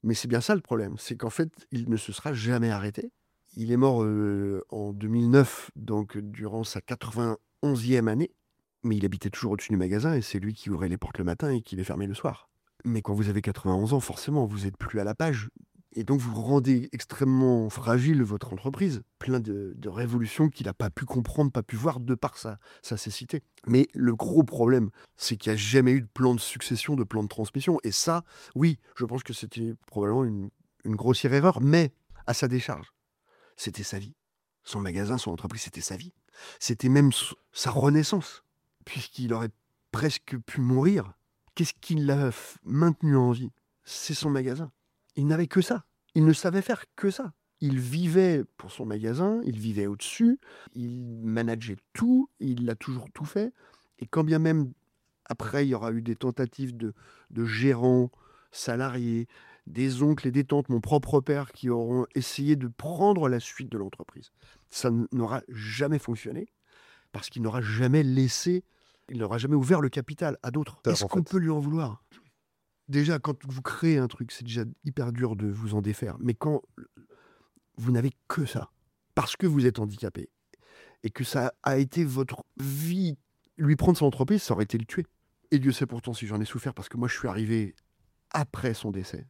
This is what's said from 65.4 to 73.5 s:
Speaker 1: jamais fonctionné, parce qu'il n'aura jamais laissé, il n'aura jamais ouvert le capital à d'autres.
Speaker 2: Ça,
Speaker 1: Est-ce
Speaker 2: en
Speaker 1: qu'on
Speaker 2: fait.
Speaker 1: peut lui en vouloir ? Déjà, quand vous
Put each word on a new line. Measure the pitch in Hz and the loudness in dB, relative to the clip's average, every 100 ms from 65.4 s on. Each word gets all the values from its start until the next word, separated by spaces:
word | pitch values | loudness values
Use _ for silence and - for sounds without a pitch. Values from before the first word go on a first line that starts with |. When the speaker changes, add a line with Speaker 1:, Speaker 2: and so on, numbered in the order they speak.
| - | -8
Speaker 1:
jamais | 113 107 113 143 151 | -12 -10 -4 0 0
fonctionné, | - 113 113 - 220 _ _ _ _ _ _ | -2 -6 -6 -10 -10 _ _ _ _ _ _
parce | 101 - | -12 -10
qu'il | - | -6
n'aura | 113 117 | -4 -2
jamais | 107 107 127 147 | -2 0 4 4
laissé, | 139 131 131 - - 180 - _ _ _ _ | 4 4 2 2 0 -2 -2 _ _ _ _
il | 127 | -6
n'aura | 107 117 | -4 -2
jamais | 131 147 | 2 2
ouvert | 131 180 | 4 4
le | 139 | 2
capital | 143 123 151 160 131 | -2 -8 -6 -4 -4
à | 120 | -6
d'autres. | 131 147 - | -4 -6 -4
Speaker 2:
Ça, | - | 0
Speaker 1:
Est-ce | 170 | 0
Speaker 2:
en | - | 0
Speaker 1:
qu'on | 190 | 0
Speaker 2:
fait. | 160 | 0
Speaker 1:
peut | 190 | 0
lui | 160 | 0
en | 151 | 0
vouloir ? | 143 160 143 101 _ - _ _ _ _ _ _ - | -2 -2 -4 -8 _ -20 _ _ _ _ _ _ -2
Déjà, | 139 147 160 | 2 2 2
quand | - 135 | -2 -6
vous | 135 | -6